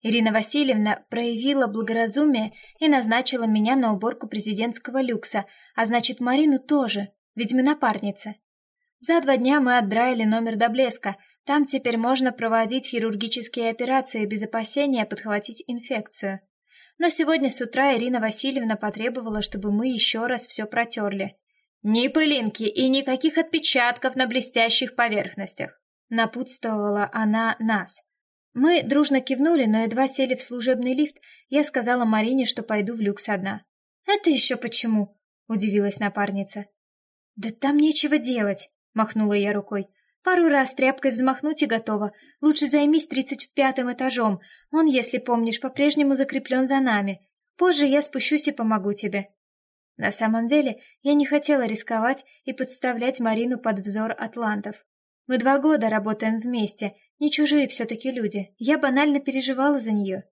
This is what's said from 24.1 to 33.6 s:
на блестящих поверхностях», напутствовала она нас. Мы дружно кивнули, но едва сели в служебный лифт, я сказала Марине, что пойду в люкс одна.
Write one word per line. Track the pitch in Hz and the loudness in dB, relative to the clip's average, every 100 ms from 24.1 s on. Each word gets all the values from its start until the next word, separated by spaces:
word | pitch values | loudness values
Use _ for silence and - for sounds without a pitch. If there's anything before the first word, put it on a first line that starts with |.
| 254 | 0
на | 254 | 0
блестящих | 247 247 240 226 - 254 | 0 0 0 2 2 -2
поверхностях», | - 233 214 196 - 190 - - _ _ _ _ | -2 0 0 -4 -8 -8 -6 -8 _ _ _ _
напутствовала | 226 226 240 254 - 233 214 208 202 202 | -2 -2 -2 -6 -4 -4 -2 -2 0 -2
она | 220 214 220 226 - | -2 0 0 0 -2
нас. | 220 208 180 - _ _ _ _ _ | -2 -2 -2 -6 _ _ _ _ _
Мы | - 294 349 | 0 4 4
дружно | 220 285 285 269 | 2 2 4 2
кивнули, | 262 254 302 339 226 | 0 0 4 4 4
но | 214 | 2
едва | 226 220 269 | 0 0 0
сели | - 262 | 2 0
в | 254 | 0
служебный | - 247 233 254 247 | -4 -4 -2 0 0
лифт, | 254 294 - - - _ | 0 -2 -4 -20 -20 _
я | 277 | 0
сказала | 294 262 233 247 | 2 0 0 0
Марине, | 233 220 220 262 240 | 2 2 2 0 0
что | - | -4
пойду | 226 214 202 | -2 -2 -2
в | 233 | -2
люкс | 202 202 - | -2 -2 -2
одна. | 202 196 208 | -2 -4 -8